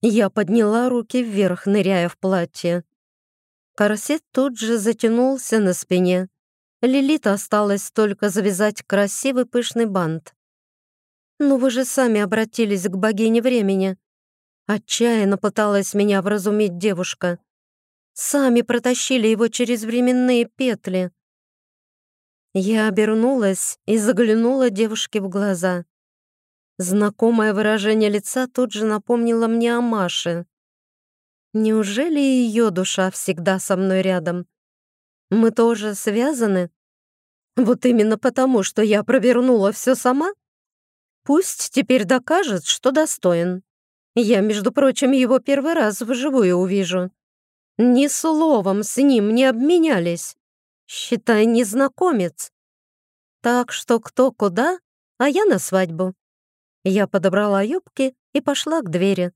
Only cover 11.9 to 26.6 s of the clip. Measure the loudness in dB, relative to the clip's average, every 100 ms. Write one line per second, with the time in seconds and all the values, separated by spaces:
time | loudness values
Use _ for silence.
11.9 | 0 2 2 0 -2 -4 -2 -2 0 -4
12.9 | -2 -2 0 2 2 2 2 0 0 -2
13.9 | -4 _ _ _ _ _ _ -4 -4 _
14.9 | -2 0 2 2 0 -2 -2 0 0 0
15.9 | 0 2 0 0 -2 -2 0 -2 -2 -4
16.9 | -2 -6 -6 -6 -6 _ _ _ _ _
17.9 | _ _ -10 -4 0 2 2 2 -2 0
18.9 | -2 0 0 2 2 0 0 -2 -2 -2
19.9 | 0 2 2 2 2 0 _ -4 -2 -4
20.9 | -4 -4 _ _ _ _ _ _ _ _
21.9 | _ _ _ _ _ _ -4 0 0 0
22.9 | 0 0 2 0 0 0 -2 -6 -10 -2
23.9 | 0 0 2 2 2 2 2 0 0 -2
24.9 | -4 -6 -6 -4 -4 -2 -2 -2 -4 -8
25.9 | _ _ _ _ _ _ _